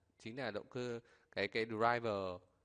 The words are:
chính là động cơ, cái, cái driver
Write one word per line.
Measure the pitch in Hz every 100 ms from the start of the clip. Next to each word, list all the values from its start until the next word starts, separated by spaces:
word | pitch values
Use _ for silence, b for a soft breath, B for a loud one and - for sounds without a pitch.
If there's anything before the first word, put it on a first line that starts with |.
| _ _
chính | 113 123
là | 120
động | 101 -
cơ, | 127 123 117 - B B
cái, | - 101
cái | 117
driver | 113 107 117 120 117 101 95 90 - _